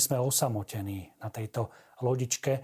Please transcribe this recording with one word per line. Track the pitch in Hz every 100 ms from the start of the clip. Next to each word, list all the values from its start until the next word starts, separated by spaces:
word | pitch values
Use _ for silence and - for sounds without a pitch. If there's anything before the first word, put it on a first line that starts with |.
sme | - 131
osamotení | 131 - 135 107 101 110 101 98 87 _
na | 110
tejto | - 110 - 113 - - -
lodičke, | 123 127 123 - 139 135